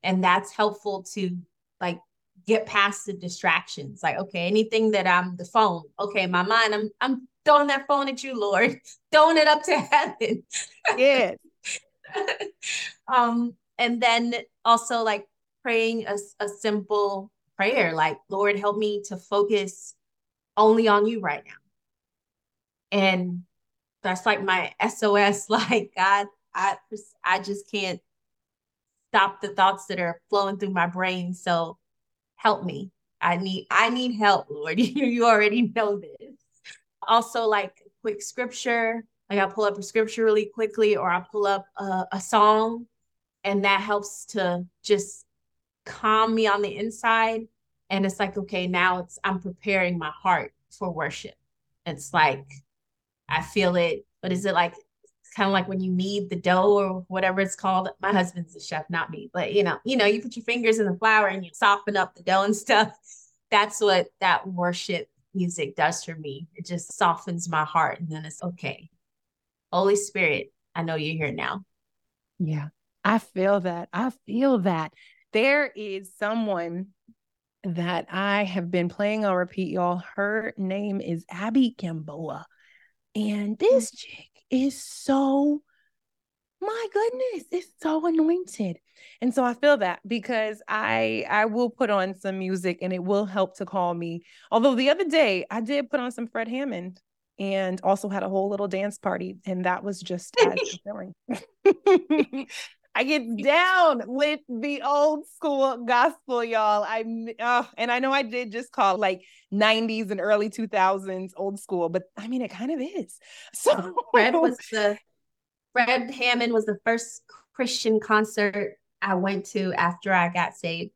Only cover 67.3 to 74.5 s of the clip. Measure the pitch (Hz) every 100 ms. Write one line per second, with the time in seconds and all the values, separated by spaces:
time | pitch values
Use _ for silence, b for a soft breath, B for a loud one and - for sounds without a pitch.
67.3 | 170 170 160 156 165 151 - 170 156 160
68.3 | - 180 175 139 - 160 _ _ _ _
69.3 | _ _ _ _ 175 196 202 - 190 165
70.3 | 135 - _ _ 175 165 160 151 160 147
71.3 | - 64 196 190 _ _ _ _ _ _
72.3 | _ 165 151 151 _ _ _ 190 220 -
73.3 | 185 190 202 180 170 170 175 254 - -
74.3 | 220 269